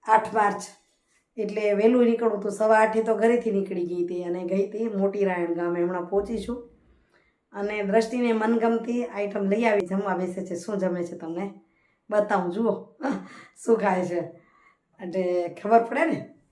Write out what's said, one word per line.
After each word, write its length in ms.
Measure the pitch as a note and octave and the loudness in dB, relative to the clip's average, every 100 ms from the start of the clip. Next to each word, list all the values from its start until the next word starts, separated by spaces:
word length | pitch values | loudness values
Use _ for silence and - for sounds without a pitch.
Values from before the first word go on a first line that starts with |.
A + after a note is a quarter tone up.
| - | 4
આઠ 260 | A3 A3 | 2 4
માર્ચ, 280 | G#3+ G3+ F#3+ - - _ _ _ _ _ - | 2 2 0 -10 -18 _ _ _ _ _ -8
એટલે 360 | G3+ G#3 G#3 | -6 -2 0
વહેલું 300 | G3+ A3 B3+ A#3 | 4 4 6 4
નીકળવું 340 | A3+ A3+ G#3 | 4 0 -2
હતું. 140 | G3+ | -4
સવા 240 | G3 A3 A3 | -2 4 6
આઠે 240 | A3 A3 A3 | 6 2 0
તો 60 | |
ઘરેથી 380 | A3 A3+ A#3 A3+ | 2 4 4 2
નીકળી 340 | G3 F#3+ F#3 F3 | -2 -2 -4 -4
ગઈ 140 | F3+ | -2
હતી 200 | F3 F3+ | -4 -4
અને 160 | F3 F3 | -4 -4
ગઈ 200 | F3+ F#3+ | -2 -2
હતી 240 | G3 G#3+ A3+ | -2 -2 -4
મોટી 400 | G3 G3 G3+ G3 | 0 -2 0 0
રાયણ 300 | F3+ E3+ E3 | 0 -2 -2
ગામે. 240 | F3 F3 | -2 0
હમણાં 260 | F3 F3+ F3 | -2 -2 -2
પહોંચી 280 | G3+ G3+ A3+ | -2 -2 -6
છું 140 | G3 B3 - _ _ _ _ _ _ _ _ | -6 -10 -10 _ _ _ _ _ _ _ _
અને 220 | G3+ G3+ G#3+ G3 | -8 -6 -2 2
દ્રષ્ટિને 420 | A3 A3+ B3 A#3+ | 4 4 0 0
મનગમતી 680 | A3 A3 A#3 A#3 A3+ A3+ A#3+ | 2 2 2 2 0 0 -4
આઈટમ 420 | A#3+ G3+ G3+ G3+ G3 | -4 -4 -4 -2 0
લઈ 120 | G#3 | 2
આવી, 220 | A#3 G#3 F3+ | 4 2 0
જમવા 260 | F#3+ G3+ F#3 | -2 -2 -2
બેસે 240 | F#3 F#3+ F#3+ | -4 -6 -8
છે. 80 | F3 | -8
શું 240 | - G3+ | -6 -2
જમે 240 | F#3 F3 | -2 -2
છે 160 | E3+ F3 | -6 -8
તમને 240 | E3 E3+ G3 - _ _ _ _ _ | -10 -8 -8 -10 _ _ _ _ _
બતાવું, 400 | G#3 G#3 G3+ F3+ | 0 2 0 -2
જુઓ 200 | F3+ A3+ F3+ - _ C4+ G3 - - - _ | -2 0 -2 -6 _ -6 -6 -8 -20 -20 _
શું 160 | - A3 | 0 2
ખાય 240 | G3 F#3 E3 | 2 0 -2
છે, 100 | F3 E3 - _ _ _ _ _ _ | -4 -6 -12 _ _ _ _ _ _
એટલે 220 | F#3 F3+ F3+ F3+ F3 E3+ | -8 -4 0 0 -2 -6
ખબર 220 | G3+ A#3 | 4 4
પડે 200 | A#3 C4 E4 | 4 -2 0
ને. 120 | - - - _ | -2 -6 -18 _